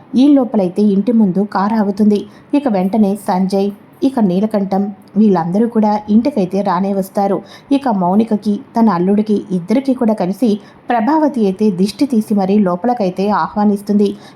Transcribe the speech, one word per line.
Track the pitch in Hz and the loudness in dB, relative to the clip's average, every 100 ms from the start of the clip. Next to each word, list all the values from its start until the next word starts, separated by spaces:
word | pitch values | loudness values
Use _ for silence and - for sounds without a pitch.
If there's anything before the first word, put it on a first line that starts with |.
| - 233 | -4 2
ఈ | 285 | 4
లోపలైతే | 277 240 220 180 196 | 4 2 0 -2 0
ఇంటి | 208 196 196 | 2 2 2
ముందు | 226 202 180 208 | 2 2 0 -2
కారు | 190 202 | -2 -2
ఆగుతుంది. | 220 202 202 208 208 - - - | 0 -2 2 2 2 -4 -18 -4
ఇక | 285 277 | -2 0
వెంటనే | 190 185 220 196 | 0 0 2 0
సంజయ్, | 202 - 185 190 196 202 202 - - | 0 -2 -2 0 0 -2 -6 -20 -4
ఇక | 269 262 | -2 0
నీలకంఠం | 196 180 214 202 190 190 202 - - 196 | 0 0 0 -2 -2 -2 -4 -8 -6 2
వీళ్ళందరూ | 220 180 170 196 233 | 2 2 0 0 0
కూడా | 220 214 208 214 | 2 0 0 2
ఇంటికైతే | 214 269 220 180 196 | 2 2 -2 -2 -2
రానే | 202 175 196 | -2 -2 -2
వస్తారు. | 196 190 208 196 180 - - - | -4 -4 -2 -2 -2 -6 -20 -4
ఇక | 277 277 | -2 0
మౌనికకి, | 202 175 202 220 208 208 202 - 233 | 0 2 2 0 -2 -2 -4 -4 0
తన | 226 | 0
అల్లుడికి | 170 185 202 214 202 - | 2 0 0 0 -2 -2
ఇద్దరికీ | 185 170 269 269 | -6 -2 -2 0
కూడా | 254 220 | -2 -2
కలిసి | 214 180 190 240 208 - - - | -2 -4 -2 -2 -2 -6 -20 -4
ప్రభావతి | 240 226 311 302 262 | -2 0 0 0 0
అయితే | 196 190 214 | -2 0 -2
దిష్టి | 175 208 - 285 | 0 -2 -2 -2
తీసి | 220 214 | 0 0
మరీ | 202 190 208 | -2 2 2
లోపలకైతే | 180 180 240 240 185 180 202 | 2 0 -2 -2 -2 -2 -2
ఆహ్వానిస్తుంది. | 185 165 214 208 202 202 208 202 196 - | -2 -2 0 0 0 0 0 0 -2 -16